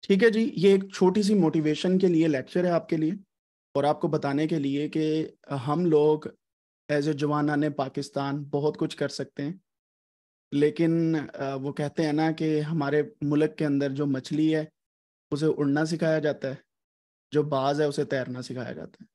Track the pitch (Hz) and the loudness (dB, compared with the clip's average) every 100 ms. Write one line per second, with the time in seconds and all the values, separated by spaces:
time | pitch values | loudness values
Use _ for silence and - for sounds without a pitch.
0 | - 196 233 214 226 - 190 196 196 - | 2 4 4 4 0 4 4 4 2 2
1 | 180 190 196 208 160 160 151 151 180 185 | 4 4 2 4 4 2 0 0 2 2
2 | 190 165 165 139 127 180 180 170 165 165 | 4 4 4 2 -2 -2 0 0 0 -2
3 | 156 196 - _ _ _ _ 139 139 151 | -2 -4 -12 _ _ _ _ -2 0 0
4 | 165 151 139 139 156 165 139 139 147 160 | 0 -2 -2 -2 0 -2 -2 -2 -2 -2
5 | 156 156 156 _ - 143 127 151 180 151 | -2 -2 -4 _ -10 -6 -2 0 2 4
6 | 151 156 - - _ _ _ _ _ 147 | 4 2 -2 -16 _ _ _ _ _ -2
7 | 143 147 147 147 147 147 151 143 135 - | 0 -2 0 0 0 0 -2 -2 -6 -6
8 | 139 - 139 143 143 143 151 151 156 - | -8 -6 -4 -6 -4 -2 -2 -2 -6 -4
9 | 143 - 139 - 143 190 _ _ _ _ | -6 -6 -10 -8 -8 -10 _ _ _ _
10 | _ _ _ _ _ 143 147 151 170 165 | _ _ _ _ _ 0 0 2 0 2
11 | 165 160 139 - 135 135 135 139 147 - | 2 0 -4 -8 -6 -6 -6 -4 -4 -2
12 | 156 147 160 156 160 151 151 165 139 151 | 0 2 0 0 0 0 -2 -2 0 0
13 | 147 - 147 147 156 156 151 139 139 135 | -2 -4 -2 2 0 0 -2 0 0 -2
14 | 147 135 127 151 156 156 156 _ _ _ | -2 -2 -4 0 0 0 -4 _ _ _
15 | _ _ _ 143 156 - 147 143 156 165 | _ _ _ -2 0 0 0 0 0 0
16 | 160 156 147 143 135 135 _ _ _ _ | 0 0 0 -4 -8 -10 _ _ _ _
17 | _ _ _ 147 151 139 135 143 151 143 | _ _ _ -2 0 0 0 0 -2 -2
18 | 143 139 127 127 123 127 120 - - _ | -4 -4 -4 -10 -10 -10 -10 -12 -14 _
19 | - | -20